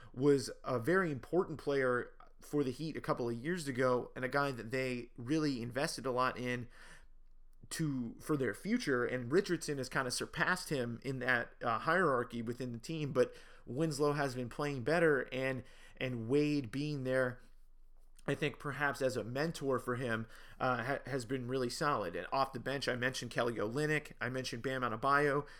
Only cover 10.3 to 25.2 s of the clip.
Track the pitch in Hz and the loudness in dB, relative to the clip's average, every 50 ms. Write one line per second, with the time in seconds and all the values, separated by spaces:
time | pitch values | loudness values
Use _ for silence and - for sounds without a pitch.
10.3 | - - 143 160 185 180 - - 160 131 120 120 117 - - 139 135 131 123 127 | -2 0 2 2 2 0 -2 -2 -2 -2 -2 -2 -4 -6 -6 -6 -4 -2 2 2
11.3 | 127 117 120 - - - - 123 113 107 - 160 165 185 185 151 135 120 123 120 | 2 2 2 -2 -6 -4 0 0 0 2 2 2 4 4 6 6 4 2 2 0
12.3 | 120 117 113 117 117 - 131 123 117 113 - - 160 156 151 135 120 127 123 123 | -4 -4 -4 -4 -4 -4 -6 -6 -6 -8 -6 -6 -4 -2 -2 2 4 6 4 4
13.3 | - - - - - - - - 117 139 165 160 143 135 147 147 143 151 143 135 | 2 -2 -18 -18 -20 -16 -12 -6 -2 0 0 0 2 2 2 2 2 2 0 0
14.3 | 120 127 123 113 - - 147 147 143 131 113 147 160 175 170 156 147 131 127 - | -2 -4 -6 -6 -4 -4 -2 -2 -2 -2 0 2 4 6 6 6 6 4 2 0
15.3 | 127 131 131 135 131 123 - - - - - - - - 131 127 127 117 113 113 | -2 -2 0 0 -2 -2 -6 -10 -16 -20 -20 -16 -8 -4 -4 -2 -2 -2 0 2
16.3 | 135 147 151 147 147 143 131 110 - 135 147 151 147 139 127 127 131 131 127 123 | 4 4 4 4 2 0 0 -2 -4 -4 -4 -2 -4 -2 -2 0 2 2 2 2
17.3 | 120 - - - - - - - - - - - - - - - - - - - | 0 -4 -10 -18 -20 -20 -20 -20 -20 -20 -20 -20 -20 -20 -20 -20 -20 -6 -4 -2
18.3 | 143 135 156 143 - - - 147 131 139 147 139 135 - 135 131 113 120 101 110 | 0 0 0 -2 -2 -4 -6 -8 -4 0 0 0 0 2 0 0 2 0 -2 -2
19.3 | 123 135 156 170 160 - 147 139 131 120 - 127 123 120 135 120 113 113 117 - | -2 0 0 0 -2 -2 0 0 0 0 0 -2 -2 -2 0 0 0 -2 -2 -6
20.3 | - - - - - - - 131 123 120 113 127 139 - - - 139 135 117 110 | -12 -16 -18 -18 -6 0 0 2 2 2 0 -2 -2 -2 -2 -4 -4 -4 -2 -2
21.3 | 139 131 123 120 131 135 127 120 - - 160 147 143 117 101 85 87 87 87 - | -4 -4 -2 -2 0 0 0 0 0 0 2 2 2 2 0 -2 -2 -4 -4 0
22.3 | - 135 135 - - 120 110 127 139 139 - 127 123 120 123 127 123 - 127 117 | 2 2 2 2 0 -4 -4 -4 -4 -2 0 0 0 2 0 0 0 -2 -6 -4
23.3 | - 135 120 123 117 113 104 107 117 143 151 151 156 147 - - - - 113 123 | -2 0 0 0 0 0 -2 -2 0 0 2 2 2 0 0 -4 -6 -4 -4 -2
24.3 | 127 131 127 - - 117 113 135 131 131 127 117 110 113 139 139 139 143 | -2 -2 -4 -4 -4 -4 -4 -2 -2 0 0 0 0 0 4 4 6 6